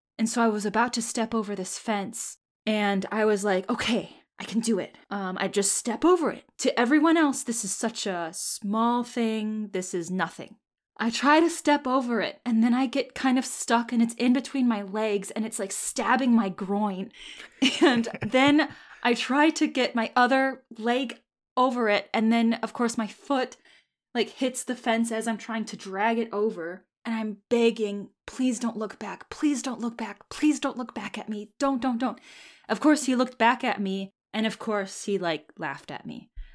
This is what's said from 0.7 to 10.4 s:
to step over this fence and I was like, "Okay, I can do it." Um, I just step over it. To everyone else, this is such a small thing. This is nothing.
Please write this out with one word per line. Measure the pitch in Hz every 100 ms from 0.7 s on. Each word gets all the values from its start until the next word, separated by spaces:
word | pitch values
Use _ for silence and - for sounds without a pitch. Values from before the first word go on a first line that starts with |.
| 220 247
to | 240
step | 226 247 226
over | 226 202
this | 196 185 -
fence | - 208 196 - - - _ _ 220
and | 214 202 196 196
I | 214
was | 214 208
like, | 208 185 190
"Okay, | 247 - 226 - - _ -
I |
can | 190 220
do | 226 190
it." | - - -
Um, | 202 190 185
I | 190
just | - -
step | - 240 214
over | 320 359 262
it. | - - -
To | - -
everyone | 240 302 320 330
else, | 294 -
this | - 226
is | 190
such | - 226 233 202
a | 175 165
small | - - - 196 220 233 240
thing. | 240 247 226 220 214 214 208
This | 185 185
is | 180 170
nothing. | 185 170 -